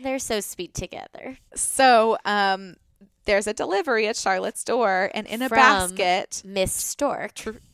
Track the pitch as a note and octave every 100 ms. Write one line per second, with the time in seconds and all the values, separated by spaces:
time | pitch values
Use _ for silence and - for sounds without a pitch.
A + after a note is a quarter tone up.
0 | C4 C4 - A3 G3 - F3 - F3+ -
1 | - - - C4 _ - - - C4 A#3
2 | A3+ G#3+ - G#3 G3 F#3+ F#3+ E3 _ _
3 | G3 _ - G3+ G#3+ G#3+ B3+ F#4+ D#4+ A3
4 | G#3+ A#3 G3 F#3 G3 - - B3+ A3 F#3
5 | F#3+ - G#3+ A3+ C4 A3+ C4 G3 F3+ F#3
6 | F#3 F#3 - - F#3+ G3 F#3 - - -
7 | C#4+ G3 G3+ - - A3+ _